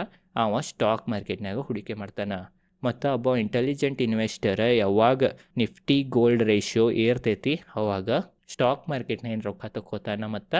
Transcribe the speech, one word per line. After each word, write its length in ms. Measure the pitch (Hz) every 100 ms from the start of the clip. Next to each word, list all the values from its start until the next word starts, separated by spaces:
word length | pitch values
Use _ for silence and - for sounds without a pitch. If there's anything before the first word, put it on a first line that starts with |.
| 202 _ _ -
ಅವ 240 | 113 110
ಸ್ಟಾಕ್ 500 | 147 - 107 110 -
ಮಾರ್ಕೆಟ್‌ನ್ಯಾಗ 480 | 104 101 92 98 104
ಹೂಡಿಕೆ 360 | 139 107 104
ಮಾಡ್ತಾನ. 400 | 107 98 - 101 95 92 _ _ -
ಮತ್ತ 220 | 127 120 143
ಒಬ್ಬ 300 | 131 123 127
ಇಂಟೆಲಿಜೆಂಟ್ 680 | 104 120 131 139 143 135
ಇನ್ವೆಸ್ಟರ್ 760 | 120 113 110 - 110 98 113 120
ಯಾವಾಗ 480 | 98 101 117 131 127 - _ -
ನಿಫ್ಟಿ 460 | 110 - - 139
ಗೋಲ್ಡ್ 400 | 135 123 120 120
ರೇಷಿಯೋ 480 | 110 104 - 113 113
ಏರ್ತೈತಿ, 720 | 107 113 120 117 101 135 156 - 110
ಅವಾಗ 340 | 107 98 98 135 196 _ -
ಸ್ಟಾಕ್ 420 | - 127 139 -
ಮಾರ್ಕೆಟ್‌ನ್ಯಾಗ 440 | 139 117 110 120
ಏನ್ 100 | 110
ರೊಕ್ಕ 220 | 104 92 107
ತಕ್ಕೋತಾನ 580 | - - 104 104 104
ಮತ್ತ 320 | 107 107 -